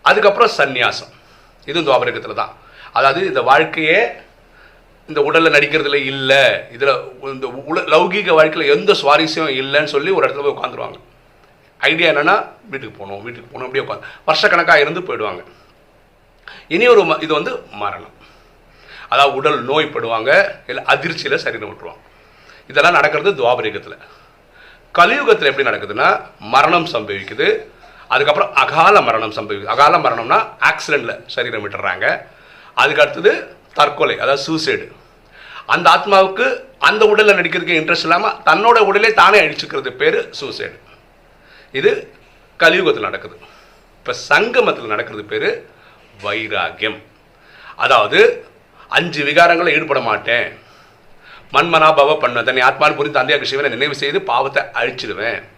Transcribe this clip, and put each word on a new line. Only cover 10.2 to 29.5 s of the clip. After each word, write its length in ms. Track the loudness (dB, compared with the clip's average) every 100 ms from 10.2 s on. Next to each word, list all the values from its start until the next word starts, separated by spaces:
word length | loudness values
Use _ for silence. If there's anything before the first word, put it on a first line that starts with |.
| -2
இடத்துல 140 | -2
போய் 160 | -4 -4
உட்காந்துருவாங்க. 420 | -8 -8 -12 -14 _ _ _ _ _ _ _ _
ஐடியா 340 | -2 2 2
என்னன்னா, 360 | 2 2 0 -2 -18 -14
வீட்டுக்கு 280 | -14 -14 -16
போகணும், 260 | -14 -12
வீட்டுக்கு 260 | -12 -16 -18
போகணும், 160 | -14 -6
அப்படியே 180 | -6 -6
உட்காந்து 200 | -10 -12 -8 -2
வருஷக்கணக்கா 480 | 2 2 2 4 4
இருந்து 260 | 4 -2
போயிடுவாங்க. 420 | -8 -6 -6 -8 -16 _ _ _ _ _ _ _ _ _ -20 -20 _
இனி 200 | 0 4
ஒரு 140 | 4
ம-, 200 | 4 -2
இது 120 | -2
வந்து 300 | -4 -4 -10 -14
மரணம். 440 | -10 -8 -8 -18 _ -20 _ _ _ _ _ -20 -20 -4
அதாவது 260 | 2 2 2
உடல் 300 | -2 -2 -2
நோய்படுவாங்க, 640 | -2 -2 -6 -4 -4 2 2 2 -6 -10
இல்ல 140 | -8
அதிர்ச்சியில 540 | -2 -2 -2 -8 -4 -4
சரீரம் 340 | -4 -8 -12
விட்டுருவாங்க. 340 | -14 -18 -20 _ _ _ _ -20 -20 _
இதெல்லாம் 260 | 2 4
நடக்கிறது 500 | 4 2 0 -2 0
துவாபர 220 | 0 0 -2
யுகத்துல. 320 | -8 -14 -20 -20 -20 _ _ _ _ -20 _ _ 2
கலியுகத்துல 540 | 4 4 2 2 2
எப்படி 180 | 0 -2
நடக்குதுன்னா, 560 | -2 -6 0 0 0 -6 _
மரணம் 460 | -2 2 2 0 -2
சம்பவிக்குது, 640 | -6 -6 -10 -10 -4 -2 -2 -8 _ -20 -20 -4
அதுக்கப்புறம் 460 | 0 0 0 0
அகால 480 | 0 0 4 4 4
மரணம் 300 | 2 -2 -4
சம்பவிக்குது. 340 | -8 -8